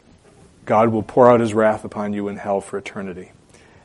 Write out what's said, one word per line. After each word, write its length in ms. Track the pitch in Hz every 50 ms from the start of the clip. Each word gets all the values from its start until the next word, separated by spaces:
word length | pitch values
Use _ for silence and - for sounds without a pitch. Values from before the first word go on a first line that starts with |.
| _ _ _ _ _ _ _ - - _ _ _ -
God 240 | - 113 107 117 113
will 140 | 113 107 101
pour 260 | - - 139 123 120
out 100 | 120 117
his 140 | 120 110 104
wrath 300 | 110 110 110 107 104 -
upon 300 | 104 - 110 104 104 104
you 140 | 104 101
in 100 | 101 101
hell 240 | 92 - 104 98 98
for 160 | - - 101
eternity. 540 | 98 - - - 107 98 95 87 90 92 - _ _ _ _ _ - _ _ _ _